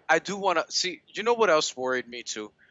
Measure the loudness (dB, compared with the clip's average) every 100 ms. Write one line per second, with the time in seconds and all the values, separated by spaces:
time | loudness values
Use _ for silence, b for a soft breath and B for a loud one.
0 | 2 0 0 -2 0 0 0 -2 -4 -6
1 | _ -4 0 2 4 4 2 -4 -4 -4
2 | -4 -10 -10 -10 -12 b b